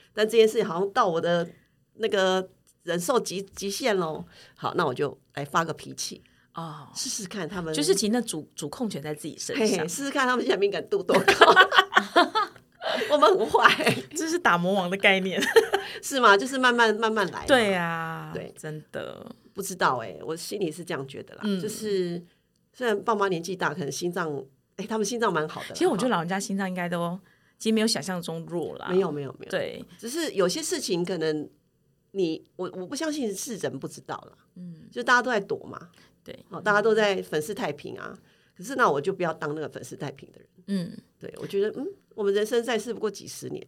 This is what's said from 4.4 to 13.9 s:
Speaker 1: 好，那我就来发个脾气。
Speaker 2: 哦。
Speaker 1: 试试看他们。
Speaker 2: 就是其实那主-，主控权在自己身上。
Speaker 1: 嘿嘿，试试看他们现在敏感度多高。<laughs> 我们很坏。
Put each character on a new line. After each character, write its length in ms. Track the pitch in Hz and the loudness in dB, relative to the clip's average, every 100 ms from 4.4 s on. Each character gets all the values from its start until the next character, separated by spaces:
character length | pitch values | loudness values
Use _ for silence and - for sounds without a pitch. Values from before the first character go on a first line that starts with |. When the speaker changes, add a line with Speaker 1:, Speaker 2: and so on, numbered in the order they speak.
| - - | -20 -8
Speaker 1:
好， 180 | - | -4
那 100 | - | 0
我 80 | 156 | -2
就 240 | 123 143 - _ | 0 -4 -6 _
来 100 | - | -10
发 200 | 143 175 | -2 -2
个 80 | 165 | -2
脾 220 | 147 135 | -4 -10
气。 280 | 131 - - _ _ _ | -10 -10 -12 _ _ _
Speaker 2:
哦。 340 | - 165 151 135 | -12 -12 -14 -14
Speaker 1:
试 140 | - 262 | -10 -6
试 180 | - 185 | -6 -8
看 220 | 208 180 | -8 -8
他 140 | 190 | -6
们。 100 | 165 | -4
Speaker 2:
就 100 | 160 | 0
是 120 | 311 | 2
其 120 | 370 208 | 2 2
实 60 | |
那 80 | 240 | 0
主-， 280 | - 160 - | 0 -6 -10
主 140 | - 147 | -10 -8
控 200 | - 226 | -6 -6
权 140 | 165 | -6
在 120 | 151 | -8
自 120 | 151 156 | -8 -10
己 100 | - | -10
身 180 | - - | -6 0
上。 100 | - | 2
Speaker 1:
嘿 120 | 185 | 2
嘿， 100 | 165 | -2
试 160 | - | -4
试 60 | 277 | -4
看 160 | 277 254 | 0 2
他 100 | 254 | 2
们 80 | |
现 60 | - | 2
在 40 | 208 | 2
敏 120 | 202 | 2
感 160 | 175 - | 0 -2
度 140 | 196 | -2
多 160 | - 185 | 2 4
高。 360 | 392 - 330 370 381 - - - - - | 6 6 8 8 6 6 4 2 2 4
<laughs> 880 | - 427 403 - _ - - - - | 4 2 -4 -8 _ -10 -6 -4 2
我 60 | 294 | 6
们 220 | 294 370 | 6 6
很 100 | 403 | 4
坏。 460 | - 226 - 311 | 6 6 6 2